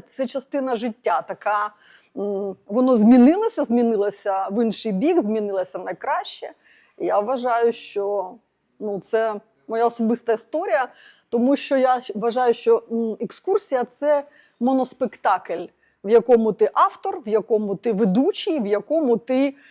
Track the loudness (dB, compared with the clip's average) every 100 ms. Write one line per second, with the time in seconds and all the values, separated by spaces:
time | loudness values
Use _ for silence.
0 | -4 -8 -6 -6 -6 -4 -2 -2 -4 -6
1 | -2 -2 -2 -6 -4 -2 -4 -8 _ -20
2 | _ -8 -6 -4 -6 -10 -6 0 2 6
3 | 8 8 8 6 0 -2 -2 0 2 0
4 | -2 -4 -4 -4 -2 -2 -2 -2 -4 -2
5 | 2 2 0 -2 -2 -4 -6 -8 -10 -8
6 | -4 -4 -4 -12 -14 -16 _ _ _ -8
7 | -2 0 0 -2 0 2 0 0 -6 -6
8 | -4 -4 -6 -12 _ _ _ -12 -8 -8
9 | -4 -2 -2 -4 -12 _ -8 0 0 0
10 | -2 0 -2 -4 -4 -6 0 0 -2 -8
11 | -20 _ _ 0 2 0 0 2 2 2
12 | -2 -4 -2 2 2 2 2 2 0 -4
13 | -4 -4 -8 -8 -2 -2 0 -4 -4 -4
14 | 0 0 -2 _ _ -4 0 0 0 -4
15 | -6 -2 -2 -2 -2 -8 -8 _ _ _
16 | 2 4 6 4 4 0 0 2 0 -2
17 | -8 -8 -2 -2 0 -2 -2 -4 -2 0
18 | 2 2 2 0 -2 -2 0 -2 0 0
19 | 2 0 0 0 0 -4 -16